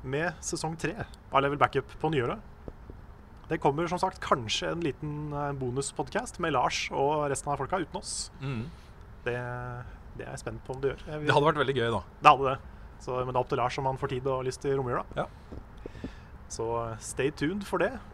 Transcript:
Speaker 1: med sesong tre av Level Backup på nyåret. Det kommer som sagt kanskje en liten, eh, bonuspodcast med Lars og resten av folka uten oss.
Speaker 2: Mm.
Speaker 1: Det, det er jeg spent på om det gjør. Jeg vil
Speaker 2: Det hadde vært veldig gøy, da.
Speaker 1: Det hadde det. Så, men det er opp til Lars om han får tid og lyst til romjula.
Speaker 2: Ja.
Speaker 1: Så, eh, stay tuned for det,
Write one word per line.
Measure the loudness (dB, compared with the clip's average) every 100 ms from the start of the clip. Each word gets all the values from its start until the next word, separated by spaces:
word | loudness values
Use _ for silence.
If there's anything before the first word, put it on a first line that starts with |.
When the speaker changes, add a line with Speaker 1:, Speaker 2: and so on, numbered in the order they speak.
Speaker 1:
med | -2 0 0 -2
sesong | -4 -2 -2 -2
tre | -2 -2 -6 -10 4
av | 6
Level | 6 6
Backup | 6 6 0 -2
på | 2
nyåret. | 2 2 0 -6 -14 -14 -14 -14 -14 -14 -16 -16 -14 -4
Det | 4
kommer | 4 6 2
som | 2
sagt | 2 0
kanskje | 4 4 4 0 0
en | 2
liten, | 0 0 -4 -4 -4
eh, | -2 0
bonuspodcast | 0 0 0 0 -2 0 0 -2 -2
med | 2
Lars | 4 4 2 0
og | 4 4 4 2
resten | 0 0
av | 0
folka | 2 0
uten | 0 -4
oss. | -6 -6 -6 -6
Speaker 2:
Mm. | -4 -2 -4 -8 -16 -18 -16 -6
Speaker 1:
Det, | -2 -2 -2 -4 -6 -8 -10 -12 -12 -10
det | -8
er |
jeg | -6
spent | -6 -8
på | -6
om | 0
det | 0
gjør. | 0 -6
Jeg | -4
vil | 4
Speaker 2:
Det |
hadde | 6 6
vært | 6
veldig | 4 4
gøy, | 4
da. | 2 -2 -6
Speaker 1:
Det | 2
hadde | 4 4
det. | 0 -6 -14 -14 -12
Så, | -4 -2
men | 0
det | 0
er |
opp | 0
til | 2
Lars | 2 2
om | -2
han | 0
får | -2
tid | -2 0
og | 0
lyst | -2 -4
til | 0 0
romjula. | 2 -2 -2 -4
Speaker 2:
Ja. | -4 -6 -12 -12 -12 -12 -12 -10 -10 -12 -14 -16 -12
Speaker 1:
Så, | -6 -2 0 -2
eh, | -6
stay | -8 0 0
tuned | 2 0 0
for | 0 2
det, | 2 2 -8